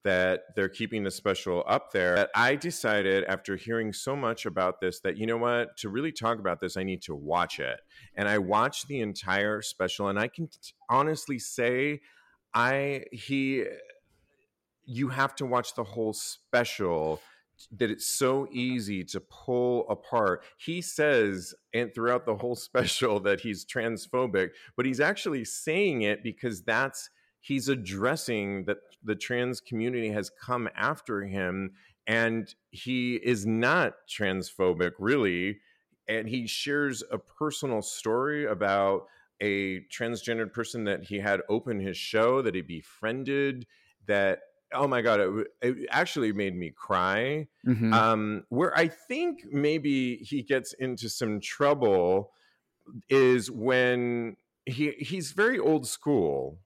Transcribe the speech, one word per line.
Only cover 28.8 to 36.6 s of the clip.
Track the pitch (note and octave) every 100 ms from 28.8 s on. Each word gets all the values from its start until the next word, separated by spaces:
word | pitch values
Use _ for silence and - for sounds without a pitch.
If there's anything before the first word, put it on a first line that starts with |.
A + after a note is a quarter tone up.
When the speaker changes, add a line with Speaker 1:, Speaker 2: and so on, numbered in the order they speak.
| _ _
Speaker 1:
the | G#2+ G#2
trans | - B2 B2 A#2+
community | - A#2 A#2 B2 A2+
has | G#2 F#2
come | _ - B2 A2 -
after | A#2+ B2+ - G#2
him, | G2 G2 F#2 F#2+ F#2+ - _ _ -
and | A2+ A2+ A2+ - - _
he | - B2 B2+ B2 A#2+
is | A#2+ A#2 G#2
not | A2+ B2 E3+ C3+ - -
transphobic, | - G2+ F#2+ F2+ - F#2 E2+ F2+ F2
really. | G2+ C#3 G#2 F2 F#2+ G2+ _ _ _ _ -
And | A2 G#2+
he | B2 A2+
shares | -